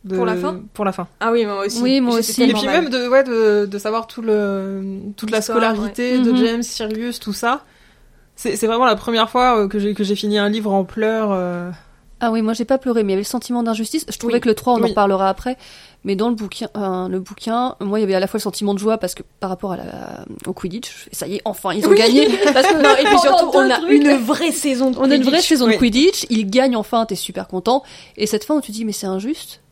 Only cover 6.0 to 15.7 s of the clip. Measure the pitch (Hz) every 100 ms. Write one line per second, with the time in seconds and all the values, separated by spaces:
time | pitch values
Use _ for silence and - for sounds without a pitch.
6 | 247 254 233 254 233 233 240 - 214 214
7 | 240 233 - 196 233 285 _ _ _ _
8 | _ _ _ - - 214 220 233 262 208
9 | - 233 220 254 254 226 196 208 202 202
10 | 196 202 208 208 202 220 214 196 185 220
11 | 214 220 214 190 180 175 175 170 _ _
12 | _ - 240 226 220 226 226 262 262 233
13 | 202 190 208 247 - 240 226 220 220 320
14 | - - 233 240 240 214 254 240 233 214
15 | 196 190 190 190 247 262 -